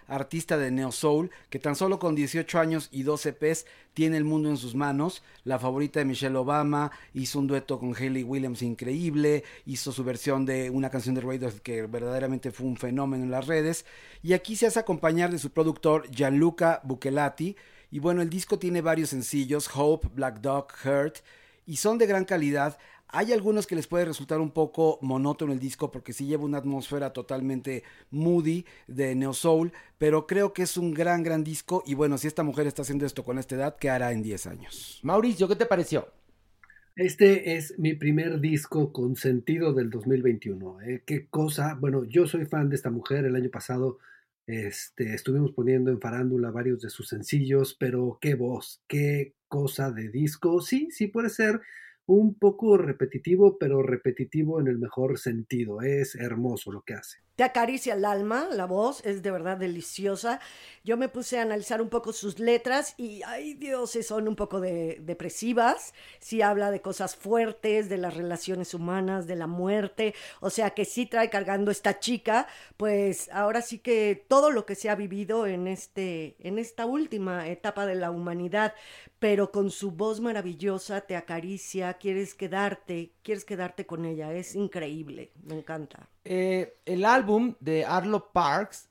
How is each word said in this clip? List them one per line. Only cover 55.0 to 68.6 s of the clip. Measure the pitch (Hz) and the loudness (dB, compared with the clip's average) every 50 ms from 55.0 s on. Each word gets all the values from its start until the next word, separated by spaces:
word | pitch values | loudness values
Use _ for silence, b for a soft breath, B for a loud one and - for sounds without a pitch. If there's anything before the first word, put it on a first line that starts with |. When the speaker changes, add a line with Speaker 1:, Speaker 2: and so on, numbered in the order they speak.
| 131 131 - - | 0 0 0 -2
Speaker 3:
sentido. | - 127 117 113 113 - - 120 117 107 101 107 | -2 -4 -4 -4 -4 -2 -2 -2 -2 -2 -4 -2
Es | 120 135 143 139 135 127 - | 0 0 2 2 0 -2 -4
hermoso | - 120 120 117 113 123 127 117 101 - 101 | -6 -6 -4 -2 -2 -2 -2 -2 -4 -8 -10
lo | 98 101 | -12 -12
que | - - 110 | -10 -12 -12
hace. | 101 - - - _ _ _ - | -12 -12 -16 -20 _ _ _ 0
Speaker 4:
Te | - 247 | 0 0
acaricia | 247 254 240 233 226 262 254 - 254 214 | 2 2 0 0 0 -2 -4 -4 -2 -2
el | 196 202 | 0 0
alma, | 208 202 196 202 214 220 254 302 381 | 0 0 0 0 0 -2 -2 -2 -2
la | 302 202 185 | -4 -4 -2
voz | 180 180 196 214 254 285 - - | -2 0 0 0 0 -2 -4 -6
es | 214 202 196 | -6 -6 -4
de | 175 202 | -4 -4
verdad | 185 175 160 180 190 | -4 -4 -4 -4 -4
deliciosa. | 185 185 180 170 170 160 - - - 196 196 196 196 208 233 247 269 B B B B B B B B B | -4 -4 -4 -6 -6 -8 -10 -8 -4 -2 -2 -2 -2 -2 -4 -4 -4 B B B B B B B B B
Yo | 208 226 240 | -2 -2 0
me | 262 269 | 0 -2
puse | - 247 240 - 254 240 | -4 -6 -8 -4 -2 -2
a | |
analizar | 226 220 214 208 202 - 240 220 | 0 0 -2 -4 -4 -4 -2 -2
un | 233 202 | -2 -2
poco | 233 233 233 226 | -2 -4 -4 -4
sus | 214 - - 208 180 - | -8 -6 -6 -6 -4 0
letras | 226 233 240 233 233 247 254 277 285 - - - | 2 4 4 2 2 0 0 0 0 -2 -8 -10
y, | 240 226 208 196 180 | -10 -10 -10 -12 -12
ay, | 202 240 254 294 302 294 | -10 -10 -10 -10 -10 -10
Dios, | - 285 277 262 254 240 - - 233 | -10 -6 -4 -4 -4 -4 -4 -4 -4
son | 226 - 214 220 214 214 | -4 -4 -4 -2 -2 -2
un | 214 | -2
poco | - 208 202 - 196 | -2 -4 -4 -4 -4
de-, | 185 185 175 170 165 160 165 - | -2 -2 -2 -2 -4 -4 -6 -8
depresivas. | 156 160 170 170 170 175 - - 220 233 247 240 226 240 320 - - - - B B B B B | -8 -10 -8 -8 -8 -8 -8 -4 -2 0 2 4 4 4 4 2 -2 -14 -18 B B B B B
Sí | - - 226 220 | -12 -4 0 2
habla | 214 202 208 202 202 202 | 4 4 4 2 2 0
de | 202 190 | 0 -2
cosas | - 196 185 - 190 180 - | -4 -6 -6 -4 -4 -6 -6
fuertes, | - - 196 226 233 233 220 220 - - 220 214 214 214 185 | -8 -2 0 2 2 2 2 -2 -4 0 2 2 2 2 0
de | 196 | -2
las | 185 180 175 151 165 | -2 -4 -4 -4 -4
relaciones | 175 175 175 165 - 185 185 180 | -4 -4 -4 -4 -4 -4 -4 -4